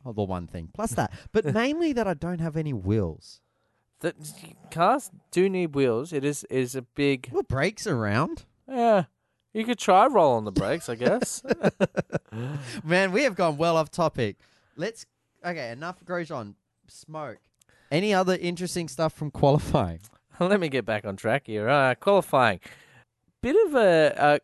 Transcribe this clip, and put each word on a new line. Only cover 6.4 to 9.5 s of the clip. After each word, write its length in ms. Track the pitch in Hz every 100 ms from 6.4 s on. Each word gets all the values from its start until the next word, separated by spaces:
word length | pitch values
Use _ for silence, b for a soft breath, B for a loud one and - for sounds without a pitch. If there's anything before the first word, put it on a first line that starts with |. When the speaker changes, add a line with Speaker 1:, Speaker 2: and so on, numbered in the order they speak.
| -
Speaker 2:
is 300 | 131 123 131
a 60 |
big 480 | 123 - 143 131 123
Speaker 1:
Well, 120 | 359
brakes 440 | - 131 190 220 208
around. 580 | 123 107 110 185 330 - _ -
Speaker 2:
Yeah. 360 | 254 233 202 - _ _ _ _